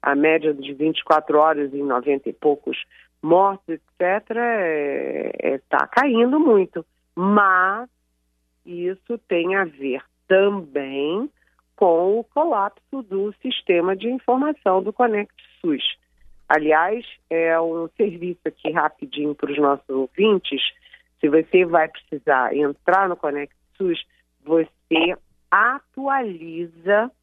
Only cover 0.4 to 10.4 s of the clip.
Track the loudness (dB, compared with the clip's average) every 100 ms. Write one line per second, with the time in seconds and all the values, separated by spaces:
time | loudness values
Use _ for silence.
0.4 | 0 -4 -8 -2 -2 -2 0 0 2 2
1.4 | 4 2 -4 -4 -2 -2 0 -2 -4 -2
2.4 | 0 0 -4 -10 -12 _ _ _ 2 4
3.4 | 4 -2 -10 -12 _ _ -2 -2 _ -4
4.4 | -2 -2 -2 -2 -4 -4 -6 -6 -8 -4
5.4 | -4 -4 _ 0 2 0 2 4 4 4
6.4 | 4 4 2 -4 -14 _ _ -4 2 4
7.4 | 4 4 2 -2 -8 _ _ _ _ _
8.4 | _ _ -16 -6 -6 -6 _ -10 _ -2
9.4 | 0 -2 -2 -6 -8 -8 -10 _ _ 4